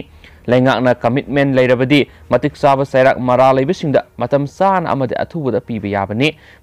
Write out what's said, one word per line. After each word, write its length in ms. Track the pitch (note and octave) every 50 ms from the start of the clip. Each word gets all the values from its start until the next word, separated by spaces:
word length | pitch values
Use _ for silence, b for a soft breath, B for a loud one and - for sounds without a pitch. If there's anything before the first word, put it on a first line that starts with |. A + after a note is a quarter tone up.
| - b b b b b b b b -
ꯂꯩꯉꯥꯛꯅ 480 | A#2+ B2+ B2+ C3+ B2 G#2+ B2+ B2+ A#2+
ꯀꯃꯤꯠꯃꯦꯟ 580 | - - A#2 A#2+ C#3+ - - B2+ C#3+ C#3 C#3 C3
ꯂꯩꯔꯕꯗꯤ 560 | C3 B2+ B2 B2+ A#2 C3 B2+ C#3+ C#3+ A#2+ b b b b b
ꯃꯇꯤꯛ 280 | A#2+ B2+ - D3 - -
ꯆꯥꯕ 280 | - C#3+ C#3 C3 C#3+
ꯆꯩꯔꯥꯛ 340 | - - C3 C3 C3+ - -
ꯃꯔꯥꯜ 340 | B2+ B2+ B2 B2 C3 C3+ C3
ꯂꯩꯕꯁꯤꯡꯗ 500 | C3+ C3+ C#3 F#3 - - D#3 C3 A#2+ - _ _ -
ꯃꯇꯝ 300 | A#2 B2 - C#3 C#3+ C3+
ꯆꯥꯅ 420 | - - F#3 G3 G3 F#3 E3+ -
ꯑꯃꯗꯤ 240 | - C#3 C3 A#2 -
ꯑꯊꯨꯕꯗ 460 | - - - - F3 C#3+ B2+ A2 B3
ꯄꯤꯕ 260 | - - B2 G#2+ G2 G2+
ꯌꯥꯕꯅꯤ꯫ 460 | G2+ G2 G2 F#2+ G#2 A2 C3+ D#3 - b b b b b